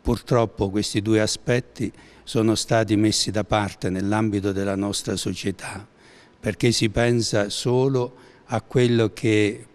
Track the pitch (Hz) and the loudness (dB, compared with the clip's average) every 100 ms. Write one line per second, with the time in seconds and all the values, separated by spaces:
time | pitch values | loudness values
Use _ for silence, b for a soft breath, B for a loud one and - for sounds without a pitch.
0 | - 123 - 123 113 - 98 98 101 113 | -2 -2 2 2 2 0 -2 -2 -2 -4
1 | 101 110 107 - - 123 - - 107 B | 0 2 2 -2 -2 -2 -2 -8 -8 B
2 | B B - - 110 107 - 113 107 104 | B B -6 0 2 0 2 0 2 2
3 | 107 104 - 107 104 107 101 - 95 92 | 2 0 -2 -4 0 0 0 -4 -4 -4
4 | 98 107 110 101 98 95 98 98 101 98 | -2 0 0 -2 -2 -2 -2 -2 -4 -4
5 | - 98 - 92 104 92 - 98 107 B | -6 -6 -4 -4 -6 -6 -10 -14 -16 B
6 | B B B B - 101 123 110 113 107 | B B B B -6 0 0 2 0 2
7 | 120 120 110 113 101 - 131 127 135 135 | 2 2 0 0 0 -2 0 2 2 0
8 | 123 B B B - 117 - 135 123 117 | -4 B B B -6 -6 0 2 4 4
9 | 110 - 117 107 104 113 - | 2 0 2 4 2 -2 -14